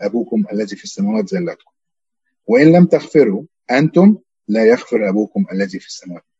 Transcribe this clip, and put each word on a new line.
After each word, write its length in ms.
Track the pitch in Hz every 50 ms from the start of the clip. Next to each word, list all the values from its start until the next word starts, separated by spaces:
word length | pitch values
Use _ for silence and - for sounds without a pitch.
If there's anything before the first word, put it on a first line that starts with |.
أبوكم 440 | 101 101 107 117 110 - 120 110 98 -
الذي 240 | 101 104 107 101 101
في 80 | - -
السماوات 440 | - - - 98 101 110 110 101 92
زلتكم. 420 | 95 90 87 85 78 _ _ _ _ _ _ _ _ _ _ _ _ _ _ _ _ _ -
وإن 260 | - 226 247 - 160
لم 140 | 165 180 180
تغفروا 560 | - 170 151 - - - 156 131 110 98 110 143 - _ _ _ -
أنتم 460 | 123 135 156 156 - 170 190 208 214 - _ _ _ _ _ -
لا 160 | 104 110 110
يغفر 440 | 110 120 123 - - 120 110 107 98
أبوكم 380 | 95 107 107 98 - 101 95 -
الذي 260 | 92 98 98 92 95 92
في 80 | -
السماوات 380 | - - - - 92 87 85 _ _ _